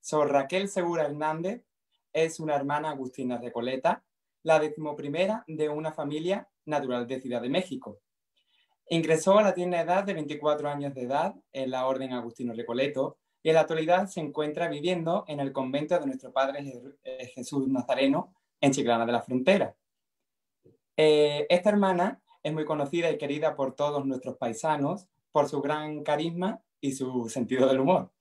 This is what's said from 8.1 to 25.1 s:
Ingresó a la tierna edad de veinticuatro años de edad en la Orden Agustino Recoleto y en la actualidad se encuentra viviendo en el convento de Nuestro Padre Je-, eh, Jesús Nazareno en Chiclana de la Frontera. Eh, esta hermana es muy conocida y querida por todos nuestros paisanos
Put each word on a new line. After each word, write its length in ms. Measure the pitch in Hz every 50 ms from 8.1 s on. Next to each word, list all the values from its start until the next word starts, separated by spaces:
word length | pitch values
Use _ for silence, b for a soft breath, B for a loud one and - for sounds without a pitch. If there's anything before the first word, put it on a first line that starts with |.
| _ _ _ _ _ _ _ _ _ _ _ _ _ _ _ -
Ingresó 500 | - 165 160 151 160 156 - 190 196 208
a 40 | 214
la 100 | 196 180
tierna 280 | 180 180 180 180 170
edad 240 | 165 160 175 190 196
de 100 | 196 185
veinticuatro 540 | 165 151 143 151 143 143 151 147 147 143 147
años 260 | 143 143 143 139 139
de 80 | 135 123
edad 320 | 120 135 147 160 196 - - _ _ _
en 200 | 139 131 127 131
la 140 | 127 127 131
Orden 240 | 135 131 135 131 127
Agustino 420 | 123 113 117 113 _ 135 120 113
Recoleto 640 | 113 120 - 117 123 135 143 147 131 135 147 - _ _ _ _ _ _
y 60 | 160
en 80 | 160
la 60 | 160 156
actualidad 440 | 160 165 160 160 160 175 185 202
se 140 | 190 - 180
encuentra 480 | 156 143 - 156 151 151 151 160 170 165
viviendo 560 | 147 147 143 175 180 175 165 165 170 208 -
en 140 | - 151 143
el 120 | 139 135 131
convento 460 | 139 131 127 135 143 151 151 180 170
de 80 | 147
Nuestro 260 | 139 131 131 - 123 -
Padre 300 | 131 135 135 139 143 143
Je-, 340 | 139 127 120 123 139 143 _ _
eh, 240 | 131 131 131 127 120 -
Jesús 320 | 135 131 - 147 139 135
Nazareno 680 | 135 135 131 123 - 131 123 135 139 139 160 - - _ _ _ _ _ _
en 100 | - 143
Chiclana 340 | 135 143 - 120 117 117 117
de 80 | 117 120
la 100 | 117 -
Frontera. 520 | - 127 127 127 175 196 196 - - - _ _ _ _ _ _ _ _ _ _ _ _ _ _ _ _ _ _ _ _ _ _ _ _
Eh, 500 | - 156 156 151 151 151 147 147 147 147 -
esta 200 | 175 180 180 208
hermana 520 | 208 208 196 190 180 175 175 208 285 - _ b b b b
es 80 | 151 156
muy 120 | 156 156
conocida 460 | 151 160 147 143 139 - 170 170 165
y 80 | 151 -
querida 380 | 147 139 143 151 156 156 147
por 180 | - 139 131 127
todos 320 | - 147 147 147 143 135
nuestros 300 | 135 131 127 - 127 123
paisanos 720 | - 135 120 113 - - 156 156 143 139 143 180 208 - _